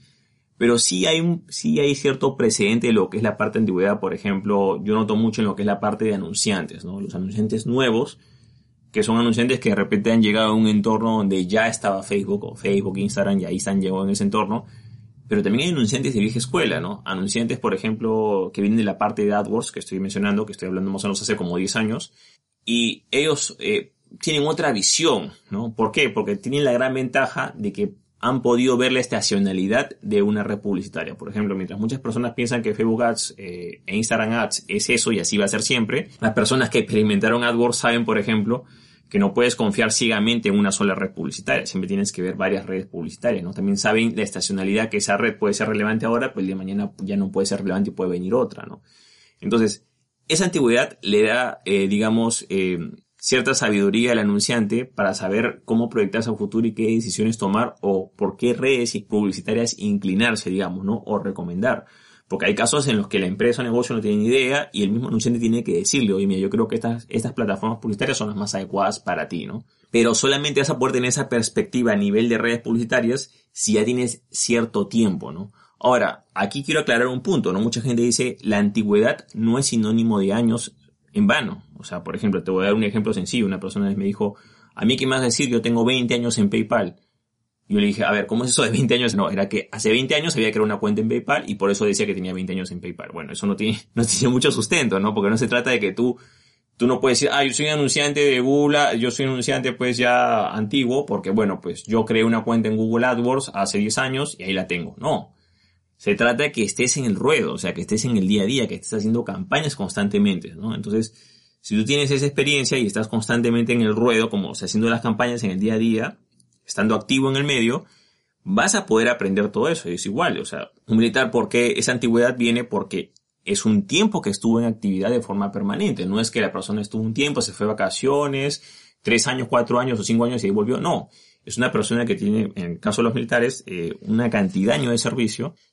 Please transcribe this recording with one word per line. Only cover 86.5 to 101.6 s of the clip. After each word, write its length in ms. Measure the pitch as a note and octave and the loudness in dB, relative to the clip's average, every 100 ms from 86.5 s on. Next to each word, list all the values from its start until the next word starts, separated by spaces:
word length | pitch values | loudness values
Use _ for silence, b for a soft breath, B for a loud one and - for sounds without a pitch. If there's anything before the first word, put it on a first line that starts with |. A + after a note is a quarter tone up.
| A2+ G#2+ A#2+ F2+ - _ _ _ _ _ _ - | 0 0 0 -2 -6 _ _ _ _ _ _ -2
Yo 120 | G#2 | 2
le 80 | G#2 | 2
dije, 160 | G2+ | 2
"A 80 | G2+ | 0
ver, 160 | G#2 - | 0 0
¿cómo 160 | A2 | -2
es 80 | B2 | 0
eso 120 | C#3 | 2
de 60 | A#2 | 2
veinte 260 | A2+ B2 B2 | 2 2 2
años?". 200 | A#2+ G2+ | 2 0
No, 140 | F2+ | 0
era 200 | G2 G2 | 0 -2
que 200 | G#2+ - | -2 -4
hace 180 | A2 G#2+ | -2 2
veinte 260 | A#2 C3 D3+ | 2 2 0
años 200 | E3 B2 | 0 0
había 160 | A2 | 0
creado 140 | G#2+ G#2+ | 2 0
una 120 | G#2 | 0
cuenta 240 | G#2 G#2 | 0 0
en 80 | A2 | 0
PayPal 340 | A#2+ - D3 - | -2 0 -2 -2
y 80 | G2+ | -2
por 160 | G2 | 0
eso 140 | G2+ G#2 | 2 2
decía 200 | G2+ G2+ | 2 0
que 80 | |
tenía 200 | F#2 F#2 | -2 -4
veinte 200 | F#2 F#2 | -6 -4
años 180 | F#2 F2+ | -6 -6
en 100 | F2 | -10
PayPal. 280 | F2+ F2 - | -12 -12 -12
Bueno, 200 | E2+ D2 | -12 -12
eso 140 | - G2+ | -4 -2
no 80 | G2 | 0
tiene, 240 | G#2+ G#2+ - | -2 -4 -4
<laughs> 80 | A#2+ | -2
no 100 | A2+ | 0
tiene 240 | - B2 | 2 2
mucho 220 | B2+ A#2 | 4 2
sustento, 480 | G#2 G#2+ F3 A#2+ F#2+ | 0 0 0 2 0
¿no? 140 | G#2 | 0
Porque 160 | G#2+ G2+ | 0 0
no 80 | A2 | 2
se 100 | A#2 | 2
trata 240 | A#2+ B2+ | 0 2
de 80 | B2 | 0
que 120 | G2 | 0
tú, 260 | G2 B2 A#2+ B B B B _ - | 0 -2 -2 B B B B _ 0
tú 100 | A#2+ | 0
no 120 | B2+ | 2
puedes 200 | C3+ A#2+ | 2 2
decir, 100 | C#3 | 2
"Ah, 100 | C#3 | 2
yo 100 | C#3 | 0
soy 120 | A#2+ D3+ | 0 0
un 80 | |
anunciante 460 | D3+ C#3 D3+ C#3+ D3 | 0 0 2 0 2
de 200 | C#3+ B2+ | 2 4
Google, 600 | B2+ C#3+ D3 D3 C#3+ A#2 | 4 4 4 4 2 2
yo 120 | B2 | -2
soy 140 | A#2+ C3 | -2 -2
un 60 | |
anunciante, 420 | B2+ A#2+ B2+ B2+ | -2 -2 -2 -2
pues, 240 | A#2+ B2+ A#2+ | -2 -2 2
ya 540 | B2 B2 A#2+ A2+ G2+ | 2 4 4 2 0
antiguo, 540 | A2 G#2+ C3+ A#2+ C3+ C#3+ | -2 -2 0 2 0 0
porque, 240 | G2+ F#2+ | -4 0
bueno, 300 | G#2 G#2 F2+ | 0 0 -2